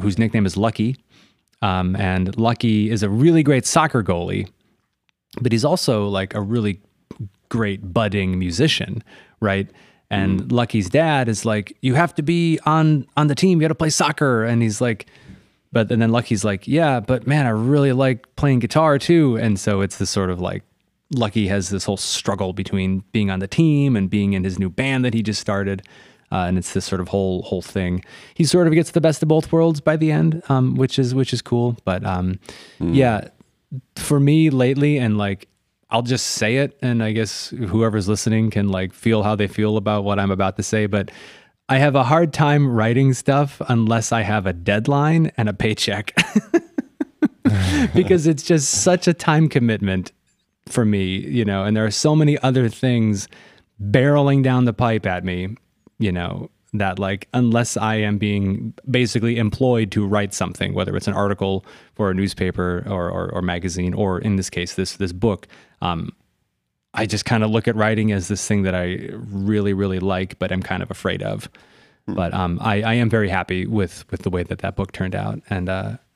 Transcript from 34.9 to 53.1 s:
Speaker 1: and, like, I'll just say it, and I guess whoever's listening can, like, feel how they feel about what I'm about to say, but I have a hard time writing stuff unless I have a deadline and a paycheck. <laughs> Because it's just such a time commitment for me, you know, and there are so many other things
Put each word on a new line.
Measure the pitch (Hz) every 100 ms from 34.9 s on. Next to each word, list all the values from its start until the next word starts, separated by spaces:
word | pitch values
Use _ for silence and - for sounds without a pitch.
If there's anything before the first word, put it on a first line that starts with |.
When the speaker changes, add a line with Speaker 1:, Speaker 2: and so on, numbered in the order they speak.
| 147
Speaker 1:
and, | 120 107
like, | 101 98 - _ _ _ -
I'll | 113
just | 120 127 -
say | - 107 131
it, | 143 -
and | 127 120
I | 110
guess | 110 107 - -
whoever's | - 107 107 113 104 92
listening | 104 113 110 110
can, | 107 101
like, | 95 92
feel | - 117 110
how | 104 107
they | 101
feel | - 107 107
about | 101 104
what | 101 101
I'm | 98
about | 95 95 -
to |
say, | - 107 104
but | 101 95 - - - _ _ -
I | 135
have | 147 135
a |
hard | 123 160 170
time | - 151 147 139
writing | 117 110 120 135
stuff | 123 - 139 139 - -
unless | 117 110 117 -
I | 117
have | 101 107 95
a |
deadline | 87 87 104 117 143 151 165 156 -
and | 107
a |
paycheck. | 95 113 104 - 101 101 -
<laughs> | - 214 - 339 339 - - - - - 302 _ 262 101 92 294 247 -
Because | 190 180 156
it's | 147
just | - 165 135 -
such | 185 180 -
a |
time | 170 - 151 160
commitment | 143 117 107 98 92 90 _ _ _ _ _ -
for | -
me, | 107 101 92 95
you | 95 131 104
know, | 98
and | 101 107
there | 110
are |
so | - 151
many | 156 147 147
other | 135 131 117
things | - 131 120 110